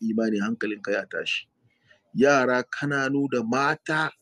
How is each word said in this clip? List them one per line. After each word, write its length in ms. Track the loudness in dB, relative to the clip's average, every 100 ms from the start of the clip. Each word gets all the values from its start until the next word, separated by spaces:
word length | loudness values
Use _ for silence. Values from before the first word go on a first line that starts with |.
imani, 380 | -2 0 0 0
hankalinka 520 | -2 -2 -4 -6 -4
ya 100 | -4 -4
tashi. 360 | -6 -4 -6 -8 _ _ _ _ _ _ 2
Yara 480 | 4 4 4 2
kananu 640 | 0 -4 -2 -2 0 0 0
da 140 | -2
mata 680 | 0 0 0 -2 -2 -2 -2 -6